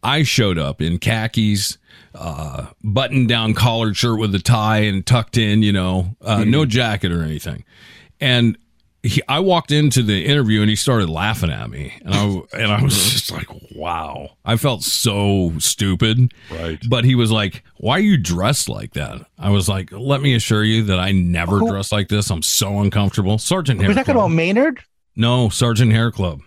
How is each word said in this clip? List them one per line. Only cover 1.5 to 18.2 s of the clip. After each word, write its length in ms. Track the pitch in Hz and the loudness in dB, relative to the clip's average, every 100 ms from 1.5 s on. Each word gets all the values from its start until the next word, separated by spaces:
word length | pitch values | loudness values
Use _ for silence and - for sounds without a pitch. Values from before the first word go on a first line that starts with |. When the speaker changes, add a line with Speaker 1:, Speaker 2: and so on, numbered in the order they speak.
| 101 101 - _ - - | 0 -2 -8 _ -20 -20
Speaker 1:
uh, 520 | - 85 76 76 65 - _ | -14 -10 -8 -8 -10 -12 _
button 420 | 107 104 131 135 120 | -2 -2 0 0 2
down 280 | 117 110 | 2 0
collared 420 | 107 123 113 113 98 | 2 2 2 -2 0
shirt 220 | 120 110 | 0 0
with 140 | 107 | 0
a 40 | 98 | 0
tie 420 | - 117 107 107 | 2 2 4 2
and 240 | 107 98 - | 2 0 0
tucked 300 | 127 113 120 | 0 2 0
in, 240 | 107 107 | 2 2
you 100 | 107 | 2
know, 420 | 101 92 92 90 - | 0 0 -2 -4 -6
uh, 180 | - 104 | -2 0
Speaker 2:
Mm-hmm. 100 | 107 | 2
Speaker 1:
no 160 | 135 151 | 2 2
jacket 440 | 110 117 101 95 | 0 0 -2 -2
or 120 | 85 | -2
anything. 420 | 80 76 87 73 - _ - - - _ | -4 -6 -8 -12 -14 _ -20 -20 -20 _
And 380 | 139 123 117 - _ _ _ _ | 0 2 2 0 _ _ _ _
he, 200 | - - - | -2 -2 -2
I 100 | 139 | -2
walked 300 | 190 175 - | 2 0 2
into 320 | 147 151 127 | 2 2 2
the 220 | 110 202 - | 2 0 2
interview 340 | 143 117 107 | 0 2 2
and 80 | 104 | 2
he 80 | 104 | 0
started 320 | - 120 90 | 0 0 0
laughing 420 | 80 101 113 87 | -2 -2 -2 -4
at 200 | 57 57 | -4 -10
me, 240 | 60 69 - | -12 -14 -14
and 100 | - | -4
I, 100 | 98 101 95 - - | -2 0 -2 -8 -6
and 140 | 107 | -2
I 100 | 104 | 0
was 120 | 139 104 - | 2 0 0
just 180 | - - | -2 -4
like, 160 | - - - - | -10 -12 -16 -20
"Wow." 560 | - 80 82 78 67 69 _ | -12 -8 -6 -8 -12 -16 _
I 120 | - 113 | -2 0
felt 260 | 147 113 | 0 -2
so 680 | - - 117 101 101 98 87 80 | -4 -2 -2 0 2 2 2 0
stupid. 720 | - - 98 92 113 113 123 - - | -4 -2 -2 0 2 2 2 0 -16
Speaker 2:
Right. 280 | 82 82 80 117 | -10 -8 -6 -2
Speaker 1:
But 160 | 123 | 2
he 100 | 123 | 2
was 160 | 127 113 | 4 2
like, 320 | 110 101 - _ _ | 2 -2 -6 _ _
"Why 180 | 104 151 | -2 2
are 20 | |
you 160 | 208 | 4
dressed 520 | 175 | 4